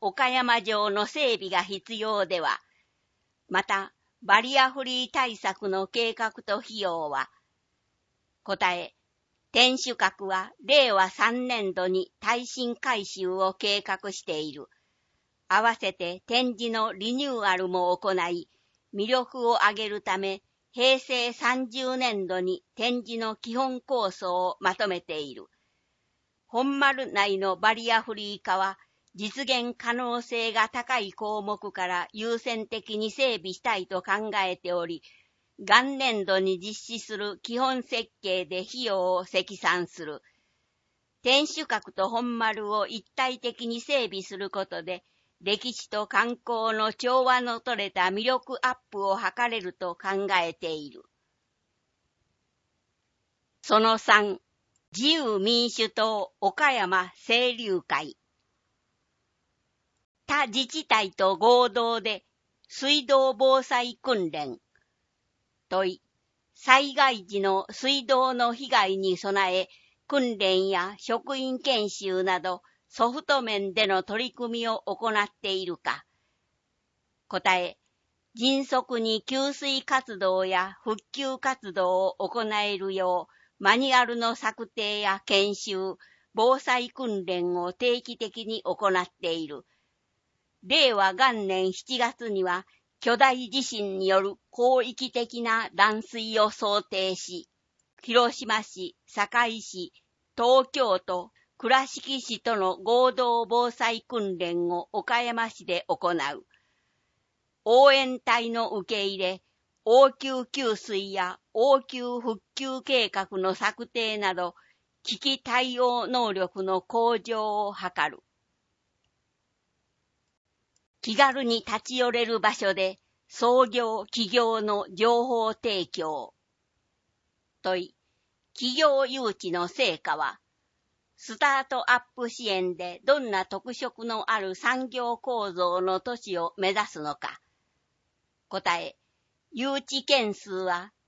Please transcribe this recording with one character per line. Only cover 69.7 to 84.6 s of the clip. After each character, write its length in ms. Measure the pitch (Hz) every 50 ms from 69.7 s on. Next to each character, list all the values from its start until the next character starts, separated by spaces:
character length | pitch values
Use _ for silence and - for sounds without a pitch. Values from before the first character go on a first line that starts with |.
| - _ _ _ _ _ _
訓 300 | - 285 285 254 240 226
練 320 | 196 208 190 185 185 190 196
や 260 | 196 175 175 190 208 -
職 400 | - - 226 226 - - 269 262
員 200 | 262 262 254 254
研 300 | - 277 254 226 214 202
修 340 | - - 196 190 185 185 185
な 180 | 190 185 180
ど 200 | 156 185 180 - _ _ _ _ _ _
ソ 200 | - - 226 240
フ 120 | 240 311 -
ト 180 | - 285 269
面 320 | 247 226 214 202 196 196 180
で 140 | 226 214
の 160 | 196 196 185 185
取 240 | - 202 220 254
り 60 | 247 -
組 260 | - 240 233 226 233
み 80 | 233 233
を 120 | 226 202
行 280 | - - 196 - 226 226
っ 200 | 214 208 208 208 _ _
て 140 | - 196 190
い 100 | 190 185
る 140 | 175 170 -
か。 260 | - 147 120 151 - _ _ _ _ _ _ _ _ _ _ _ _ _ _ _ _ _ _ _ _ _ _ _ _ -
答 300 | - 180 - 196 185 180
え。 200 | 180 175 - _ _ _ _ _ _ _ _ _ _ _ -
迅 320 | 226 233 262 269 269 277
速 340 | - 277 254 254 - 254 233
に 220 | 226 226 220 214 -
給 320 | - 254 269 269 285 269
水 280 | - 285 277 269 269 -
活 360 | - 277 262 254 - 214 185
動 260 | 196 185 185 185 190
や 320 | 185 190 180 185 196 196 - -
復 160 | 220 220 196 - _ -
旧 260 | 269 277 262 262 247
活 340 | - 269 262 - - 202 180
動 360 | 196 185 180 185 185 190 190
を 200 | - - 196 185
行 140 | - 240 226
え 340 | 214 214 208 208 208 202
る 160 | 185 190 196 190
よ 360 | 190 185 180 180 180 160 _
う、 100 | _ _ _ _ _ - 190
マ 140 | 196 214
ニ 180 | 240 269 269 262
ュ 20 |
ア 80 | 247 247
ル 120 | 233 240
の 180 | 240 233 226 240
策 320 | - - 214 220 -